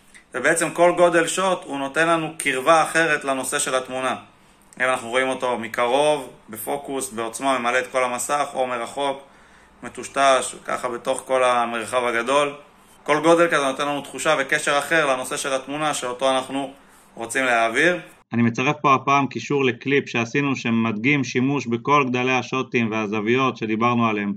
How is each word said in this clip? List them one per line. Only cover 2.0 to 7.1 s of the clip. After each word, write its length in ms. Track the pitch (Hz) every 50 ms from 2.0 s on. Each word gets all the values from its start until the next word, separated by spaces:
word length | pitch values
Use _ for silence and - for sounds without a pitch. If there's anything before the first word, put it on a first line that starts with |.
| 165 170
לנו 260 | 165 160 156 - - -
קרבה 440 | - 143 131 131 131 156 165 160 151
אחרת 420 | - - 160 165 156 151 143 139
לנושא 340 | 139 135 131 123 - 147 143
של 160 | - 147 131
התמונה. 420 | 131 127 - 127 131 131 127 110 104 - - _ _ _ _ _ _ _ _ - -
אם 40 | 127
אנחנו 240 | 127 127 123 120 113
רואים 200 | 120 131 131 131
אותו 300 | 131 - 131 123 123 110
מקרוב, 720 | 113 110 110 123 120 120 127 143 151 151 143 139 131 - - - - -
בפוקוס, 600 | 107 107 - 135 143 143 - 147 135 135 - -